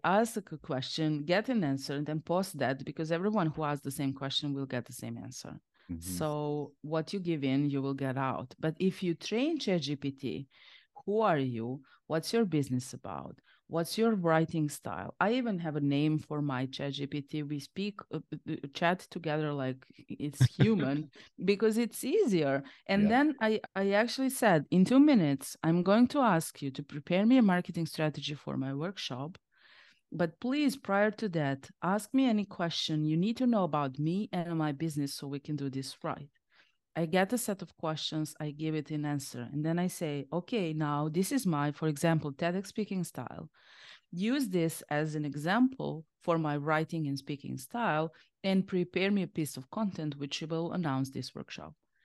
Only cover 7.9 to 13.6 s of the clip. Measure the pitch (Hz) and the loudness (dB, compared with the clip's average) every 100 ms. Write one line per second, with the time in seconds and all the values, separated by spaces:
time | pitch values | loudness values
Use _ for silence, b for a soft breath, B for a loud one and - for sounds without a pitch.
7.9 | 139 135 131 135 160 127 - 156 160 190 | -2 -2 -2 -2 -4 -8 -6 -4 0 0
8.9 | 185 185 165 - 214 285 320 - 180 139 | 0 -2 -2 -2 -2 0 0 0 0 0
9.9 | 143 143 139 127 78 135 B B B B | -4 -4 -4 -6 -6 -8 B B B B
10.9 | - - 214 220 156 135 117 117 135 b | -12 -4 2 2 2 0 -2 -4 -6 b
11.9 | b - 160 156 226 214 156 139 127 - | b -4 -4 0 2 2 2 0 -2 -4
12.9 | 120 - 78 71 - b b | -10 -10 -10 -10 -16 b b